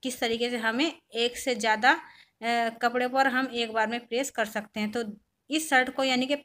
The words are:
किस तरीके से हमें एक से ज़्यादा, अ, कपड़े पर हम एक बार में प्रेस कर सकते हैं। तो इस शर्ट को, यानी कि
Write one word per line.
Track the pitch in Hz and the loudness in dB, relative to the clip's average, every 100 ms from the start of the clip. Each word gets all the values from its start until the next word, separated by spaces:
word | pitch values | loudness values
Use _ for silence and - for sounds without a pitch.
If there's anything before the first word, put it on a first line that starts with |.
किस | 262 247 | -6 -4
तरीके | 240 226 240 | -4 -2 -2
से | 240 | -2
हमें | 226 226 330 311 _ 226 | -2 0 -2 -2 _ -2
एक | 240 240 | -2 -2
से | - 240 | -4 -2
ज़्यादा, | 220 214 247 | 0 4 4
अ, | 330 - - - _ 226 233 233 226 | 4 0 -20 -20 _ -2 0 -2 0
कपड़े | 240 240 247 | 0 2 0
पर | 262 269 | 2 2
हम | 254 262 | 2 -2
एक | 240 226 | -2 -2
बार | 220 214 | 0 0
में | 233 | -2
प्रेस | 240 233 277 | -4 -4 -2
कर | - 214 | -2 -2
सकते | 214 214 - | -4 -8 -4
हैं। | 208 | -4
तो | 226 226 208 _ _ _ | -2 -6 -10 _ _ _
इस | 311 311 | -4 2
शर्ट | 262 254 | 2 2
को, | 269 | 0
यानी | 269 254 262 | 0 2 0
कि | 285 | -2